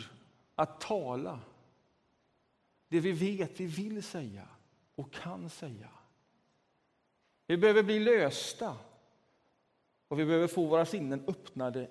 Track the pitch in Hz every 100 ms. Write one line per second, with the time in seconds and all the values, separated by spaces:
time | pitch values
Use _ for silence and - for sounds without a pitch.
0 | 110 - - _ _ - 151 - - 214
1 | 131 123 175 135 - - _ _ _ _
2 | _ _ _ _ _ _ _ _ _ 165
3 | 175 165 190 196 165 - 185 160 214 214
4 | 202 170 123 98 90 - _ _ _ -
5 | 139 - 170 185 170 - 156 104 - -
6 | _ _ _ _ _ _ _ _ _ _
7 | _ _ _ _ - 175 214 208 202 214
8 | 214 226 143 - - - 226 117 - _
9 | _ _ _ _ _ _ _ _ _ _
10 | _ 147 156 165 170 170 160 160 165 208
11 | 139 135 139 180 - 135 127 123 127